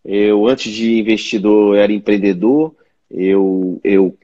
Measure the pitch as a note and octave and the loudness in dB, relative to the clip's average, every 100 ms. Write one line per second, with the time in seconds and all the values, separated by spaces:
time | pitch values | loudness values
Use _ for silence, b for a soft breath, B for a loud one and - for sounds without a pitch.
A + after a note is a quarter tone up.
0 | - G2+ G#2 G#2 A2 C3 A2+ G#2+ A2+ A2+ | -6 0 2 2 2 0 -4 -4 -2 0
1 | G#2+ A2 - A2 G2+ G#2+ G#2 G2+ G2+ G#2+ | 0 -2 -4 -4 2 2 4 2 2 0
2 | G2+ G#2 G2 F2+ G#2+ C#3+ D#3 - _ _ | -2 0 0 0 0 0 -2 -8 _ _
3 | _ - F#2+ G2 G2 F#2+ F#2 F2+ - G2 | _ -4 0 0 0 -2 -4 -4 0 2
4 | F#2+ F2+ | 0 -2